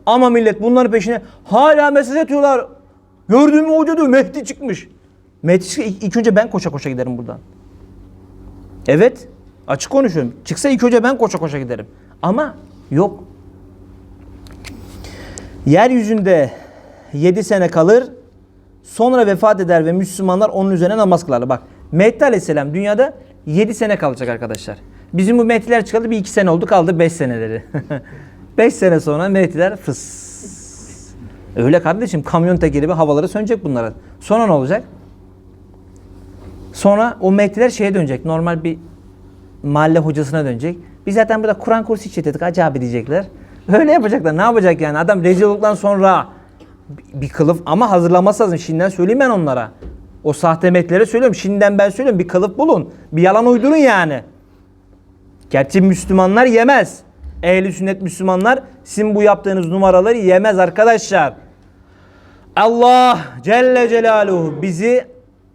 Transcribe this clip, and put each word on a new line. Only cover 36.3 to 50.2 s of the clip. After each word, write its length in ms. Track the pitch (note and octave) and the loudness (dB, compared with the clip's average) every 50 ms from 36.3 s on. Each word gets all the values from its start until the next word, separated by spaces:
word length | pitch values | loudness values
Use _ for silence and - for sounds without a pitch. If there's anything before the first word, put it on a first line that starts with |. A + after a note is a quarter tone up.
| - - - - - - - - - | -20 -20 -20 -20 -20 -20 -20 -20 -8
Sonra 440 | - - G3+ G3+ G#3 A3+ A#3+ - - | -2 0 2 2 2 0 -2 -2 -2
o 100 | F#3 F#3+ | -2 0
Mehdiler 380 | G3 G#3 G#3 G3 G3+ G#3 B3 B3 | 2 2 0 0 0 0 0 0
şeye 240 | A#3+ - G#3 G3+ G3 | 0 -2 -4 -2 -2
dönecek, 320 | F#3+ D#3 C3+ C3 B2 - | -2 -2 -4 -4 -6 -6
normal 380 | D#3+ D#3+ D#3+ E3 F3 E3+ E3 D#3+ | -6 -4 -4 -2 -4 -4 -4 -6
bir 140 | E3+ D#3+ E3 - - - - - - - - - - - - - - - - - | -6 -8 -8 -12 -18 -20 -20 -20 -20 -20 -20 -20 -20 -20 -20 -20 -20 -18 -10 -6
mahalle 360 | C#3+ C#3+ D3+ D#3 D#3+ D#3+ E3+ | -2 0 2 2 4 2 2
hocasına 460 | D3+ D#3 C#3+ D3+ D3+ C3 D#3 D#3 D3 | 0 0 -2 -4 -4 -4 -4 -4 -4
dönecek. 320 | C3 A#2+ A2+ C#3+ E3+ E3+ F3 - - - - - | -4 -4 -6 -6 -8 -8 -10 -14 -20 -20 -12 -8
"Biz 100 | G3+ G3 | -2 0
zaten 280 | A3+ A3 A3 A3+ G#3+ G#3+ | 0 0 0 0 -2 -2
burada 140 | G#3+ G3+ | -2 -4
Kur'an 260 | G#3 - B3+ A3+ A3+ A3 | -4 -2 -2 -2 -2 -2
kursu 260 | A3+ A3 G3+ - G3 | -2 -6 -6 -6 -8
işletiyorduk 320 | - F3 D3+ D3+ C#3 - | -10 -6 -4 -4 -4 -4
Hacı 240 | E3+ F3+ E3 F3+ E3 | -4 -4 0 0 0
abi." 160 | D#3 C3 B2 | 0 0 -2
diyecekler. 440 | B2 A#2+ A#2+ A#2+ G#2+ C3 D3+ F#3 G3 - - - - - - - - - G3 | -4 -4 -4 -6 -4 -4 -4 -4 -4 -6 -12 -20 -20 -20 -20 -12 -2 0 2
Öyle 180 | G#3+ D#4+ D4+ | 2 4 4
yapacaklar. 460 | D#4+ E4+ G#3+ G3+ - - D#3+ D#3+ D3+ | 4 2 2 0 -2 -2 -2 -2 0
Ne 40 | E3 | 0
yapacak 400 | G#3 A#3+ A#3 A3 F#3 F3+ E3 E3+ | 2 2 2 2 2 2 2 0
yani? 160 | D#3+ D3+ D3 | -2 -4 -2
Adam 260 | D#3 E3+ F3+ G#3 F#3 E3 | -2 0 0 0 2 2
rezil 200 | F3+ F#3 F3 G#3 | 2 2 4 2
olduktan 320 | G3+ G#3 G3+ G#3+ G#3+ G#3 | 2 2 0 0 -2 -2
sonra 520 | G3+ G3+ G3+ G3+ F#3+ G3 F#3+ F3+ D3+ - - - - - - _ - - - - - _ - C#3+ - - - - | -2 -2 -2 0 2 4 4 2 2 0 -4 -12 -20 -20 -20 _ -20 -20 -20 -20 -20 _ -20 -20 -20 -20 -16 -12
bir 160 | C#3 C#3+ C3+ | -10 -10 -6
kılıf 320 | - - D3+ D#3 F3 E3+ - | -2 0 0 0 0 -2 -2
ama 260 | C#3+ D#3+ G3+ B3 G#3+ | -2 0 0 2 2
hazırlanması 520 | F#3+ F3 E3+ E3+ F3+ F3+ F#3 G#3 G#3 - A3+ | 2 2 4 4 4 4 4 4 2 2 0
lazım. 140 | F#3+ E3+ | 0 -2
Şimdiden 320 | D3 - - D#3+ D#3+ F#3 G3 | -4 -6 -4 -2 -2 -2 -2
söyleyeyim 300 | F#3+ F3 F3+ G3 A#3 C#4 | -2 0 0 0 2 2
ben 100 | C4+ B3+ | 2 0
onlara. 420 | A3 F#3+ D#3+ C#3+ B2+ B2 A2+ G#2+ - - - - - - - - - - | 0 0 -2 -2 -2 -4 -6 -8 -12 -18 -20 -18 -18 -20 -20 -20 -20 -8